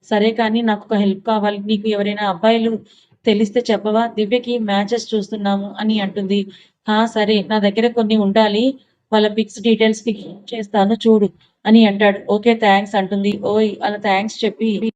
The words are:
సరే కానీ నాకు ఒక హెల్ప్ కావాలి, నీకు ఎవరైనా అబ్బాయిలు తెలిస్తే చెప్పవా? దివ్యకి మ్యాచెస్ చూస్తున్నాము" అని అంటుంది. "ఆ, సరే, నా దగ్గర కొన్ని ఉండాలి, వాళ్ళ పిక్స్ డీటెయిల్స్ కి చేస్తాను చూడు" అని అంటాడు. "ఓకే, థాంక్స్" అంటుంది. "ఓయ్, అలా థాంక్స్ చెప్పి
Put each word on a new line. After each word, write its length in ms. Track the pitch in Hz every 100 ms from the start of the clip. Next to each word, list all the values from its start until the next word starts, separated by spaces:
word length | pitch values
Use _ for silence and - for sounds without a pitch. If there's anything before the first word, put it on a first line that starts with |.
| _
సరే 220 | 214 214
కానీ 300 | 220 226 226
నాకు 220 | 233 208 -
ఒక 80 |
హెల్ప్ 300 | 214 202 190 -
కావాలి, 320 | 220 208 202
నీకు 280 | 202 214 220
ఎవరైనా 420 | 208 202 208 208
అబ్బాయిలు 420 | 175 220 226 226 220 - _ _ _ -
తెలిస్తే 340 | 208 214 247
చెప్పవా? 440 | 240 202 208 214 233
దివ్యకి 460 | 226 208 247 247 240
మ్యాచెస్ 480 | 214 196 202 233 -
చూస్తున్నాము" 600 | 220 196 214 202 196 202 -
అని 160 | 220 214
అంటుంది. 400 | 196 202 196 202 196 - _ _ -
"ఆ, 180 | 214 226
సరే, 400 | 226 208 214 196
నా 100 | 214
దగ్గర 280 | 202 202 233
కొన్ని 300 | 233 214 220
ఉండాలి, 480 | 196 214 214 202 254 269 _ _ _
వాళ్ళ 160 | 214 214
పిక్స్ 340 | 208 214 -
డీటెయిల్స్ 420 | 208 214 220 214
కి 100 | - 208 - 180 -
చేస్తాను 460 | 233 208 214 196
చూడు" 360 | 226 226 220 202 _ _ _ 208
అని 200 | 226 214
అంటాడు. 340 | 202 208 196 -
"ఓకే, 220 | 208 233 226
థాంక్స్" 400 | 220 196 202 214
అంటుంది. 380 | 190 202 202 202 202
"ఓయ్, 260 | 208 220 196
అలా 140 | - 208
థాంక్స్ 480 | 208 190 214 - 220
చెప్పి 240 | 208 226 196 220